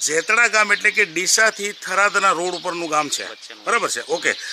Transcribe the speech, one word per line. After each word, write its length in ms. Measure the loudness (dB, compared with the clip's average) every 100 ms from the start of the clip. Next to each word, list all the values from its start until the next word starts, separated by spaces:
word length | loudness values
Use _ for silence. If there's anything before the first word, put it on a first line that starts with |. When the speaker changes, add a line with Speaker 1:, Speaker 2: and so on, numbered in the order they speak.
Speaker 1:
જેતડા 460 | -2 -2 2 2 4
ગામ 260 | 4 2
એટલે 180 | 2 2
કે 140 | 2 0
ડીસાથી 680 | -2 0 2 2 0 -8
થરાદના 600 | -8 -4 0 2 4 2
રોડ 220 | 2 -2
ઉપરનું 360 | -4 -6 -4 -2
ગામ 200 | -2 -2
છે. 140 | -4
Speaker 2:
વચ્ચેનું. 400 | -8 -12 -18 -10
Speaker 1:
બરાબર 260 | -2 0 0
છે, 140 | -4 -4
ઓકે. 280 | -2 0 -2 -6